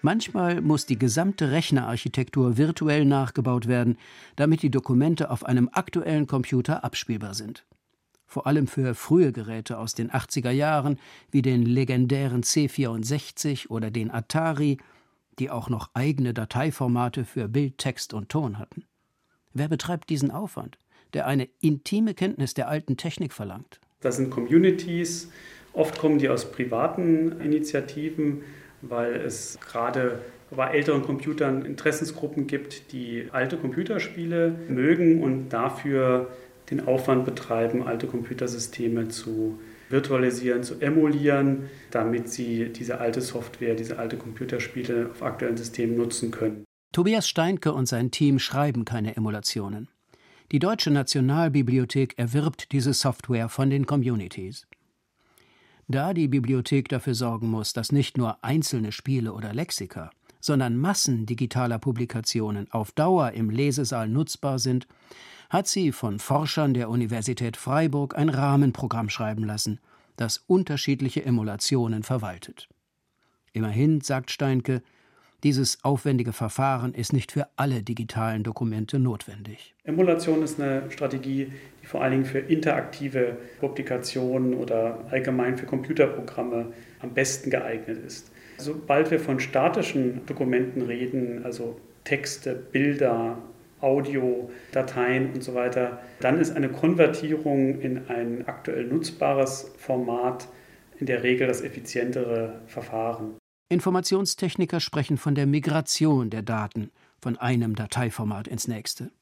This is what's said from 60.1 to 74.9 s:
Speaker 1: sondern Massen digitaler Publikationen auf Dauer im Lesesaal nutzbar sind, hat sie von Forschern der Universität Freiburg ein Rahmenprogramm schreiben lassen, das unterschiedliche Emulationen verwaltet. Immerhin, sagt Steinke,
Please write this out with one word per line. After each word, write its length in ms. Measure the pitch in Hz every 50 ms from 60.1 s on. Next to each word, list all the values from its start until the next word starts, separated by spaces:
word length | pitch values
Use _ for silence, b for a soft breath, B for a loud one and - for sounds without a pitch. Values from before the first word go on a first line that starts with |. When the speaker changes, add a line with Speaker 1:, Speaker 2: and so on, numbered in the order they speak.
| b b b b b b
Speaker 1:
sondern 360 | - - 147 135 131 120 117
Massen 500 | 123 143 185 202 - 170 156 127 113 110
digitaler 540 | 107 120 117 131 117 - 127 127 120 117 110
Publikationen 920 | - 135 120 117 123 117 - 120 113 - - 117 110 107 104 101 101 -
auf 220 | - 113 107 -
Dauer 400 | - - 151 175 190 175 147 117
im 180 | 101 110 113 107
Lesesaal 580 | 107 120 143 143 131 147 135 - 131 117 110 107
nutzbar 520 | 110 139 143 - - - - 139 135 131
sind, 260 | 123 131 127 127 - B B B B B B B B B B B B B
hat 180 | - 185 190
sie 240 | - - 202 180 147
von 300 | 123 - - 110 101 104
Forschern 540 | - - 165 147 156 143 - 160 151 139 127
der 140 | 123 120 110
Universität 640 | 113 123 120 107 117 113 107 127 123 - 123 117 110
Freiburg 600 | - - 131 135 151 165 156 139 143 143 139 -
ein 120 | - 147 160
Rahmenprogramm 800 | 135 131 139 143 139 139 143 131 120 - 135 117 - 117 113 104
schreiben 320 | - - 113 107 107 107
lassen, 380 | 110 107 104 107 - 113 104 - b b b b b b b
das 240 | - 117 110 - - _
unterschiedliche 800 | _ 185 190 180 - 147 139 - - 139 127 135 127 - 151 -
Emulationen 800 | 131 120 113 107 110 98 98 - - 147 131 117 113 113 107 107
verwaltet. 640 | - 131 123 107 98 90 90 - - - - - _ _ _ _ _ _ _ _ _ _ _ _ _ _ _ _ _
Immerhin, 480 | _ 110 110 107 104 110 139 151 160 147
sagt 300 | 131 - 139 131 123 -
Steinke, 500 | - - 147 135 131 127 120 - 131 120 b b